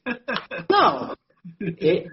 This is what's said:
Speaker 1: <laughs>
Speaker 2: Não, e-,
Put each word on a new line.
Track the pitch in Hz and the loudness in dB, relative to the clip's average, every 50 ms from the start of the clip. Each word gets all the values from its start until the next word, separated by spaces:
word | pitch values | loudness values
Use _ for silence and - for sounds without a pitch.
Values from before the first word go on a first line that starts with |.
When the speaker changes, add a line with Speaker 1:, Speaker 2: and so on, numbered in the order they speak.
| - | -8
Speaker 1:
<laughs> | 254 240 - _ - 170 - - - - 175 170 - | -8 -8 -8 _ -6 -6 -6 -6 -8 -12 -6 0 2
Speaker 2:
Não, | 392 415 320 - 139 127 120 - - - _ _ _ _ - 175 - - | 4 6 6 4 4 0 -4 -8 -10 -14 _ _ _ _ -20 -20 -12 -8
e-, | 208 170 170 - - 156 180 - - - | -6 -6 -4 0 2 2 2 2 0 -6